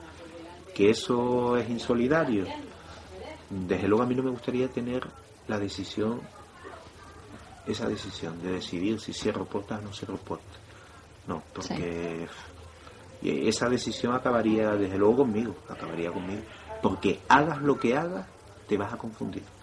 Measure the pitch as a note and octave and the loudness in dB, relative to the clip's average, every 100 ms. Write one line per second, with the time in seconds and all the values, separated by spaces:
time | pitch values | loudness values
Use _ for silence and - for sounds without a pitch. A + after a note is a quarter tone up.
0 | - - - - - - - - G2+ A2+ | -16 -16 -16 -14 -14 -16 -10 6 6 6
1 | - B2 B2 B2 A#2+ B2 A2+ A#2 - A#2+ | 2 2 4 4 4 2 2 -2 2 4
2 | B2 D#3+ D3 G#2 F2 - - - - - | 6 4 4 2 0 -6 -12 -16 -16 -18
3 | - - - - - G2 F#2 F#2 G2 G#2+ | -16 -14 -12 -14 -8 -6 -2 0 4 4
4 | B2 B2+ C3 B2 - B2 B2+ B2+ A#2+ B2+ | 4 2 0 -2 -2 0 0 -2 -4 -4
5 | - - - - - G#2 G2+ G2+ F#2 - | -6 -12 -20 -16 -6 -4 -2 -4 -6 -2
6 | G#2+ A#2+ - - - - - - - - | 0 -2 -8 -16 -20 -18 -16 -16 -16 -18
7 | - - - - - - - G#2+ A2+ G#2 | -20 -18 -18 -18 -18 -10 -6 -2 -2 -4
8 | G2+ - E2 E2+ F2+ F2+ - F2 G2 G#2+ | -6 -8 -8 -6 -4 -4 -4 -2 0 -2
9 | - - G#2+ G2+ F#2+ G#2 F#2+ G#2 G#2 G2+ | -4 -2 -2 -2 -4 -6 -4 -6 -6 -8
10 | - F#2+ - E2 - - - - - - | -8 -8 -6 -8 -8 -20 -20 -20 -20 -20
11 | - - - D#2 - - - F2+ F2 E2+ | -20 -16 -6 -6 -6 -10 -4 -2 -2 -2
12 | E2+ E2 E2+ - - - - - - - | -4 -4 -8 -10 -16 -16 -18 -18 -20 -20
13 | - - F#2 D2 F#2+ G#2+ A#2+ B2 A#2+ - | -20 -4 0 2 2 4 4 2 0 0
14 | A#2+ B2+ B2+ A#2 A2 A2 G#2+ G#2 F#2+ F#2+ | 0 2 4 4 6 4 4 4 2 6
15 | G#2 B2 C3+ G#2 A#2 F2+ - - D#2+ E2 | 6 8 6 4 0 -4 -12 -10 -6 -2
16 | E2+ F2+ F2+ G#2 - - - - G#2 F#2 | -2 -2 -4 -6 -8 -14 -12 -2 0 2
17 | G2+ - - C3+ D#3 C#3+ C#3+ B2+ A#2 C3+ | 0 0 6 6 6 2 2 4 2 2
18 | E3+ F#3+ F#3+ - - - - G3 G3 A#2 | 0 -4 -8 -16 -20 -20 -2 0 0 -4
19 | A2+ A2 G#2+ G2 G#2 - | -8 -6 -6 -6 -10 -18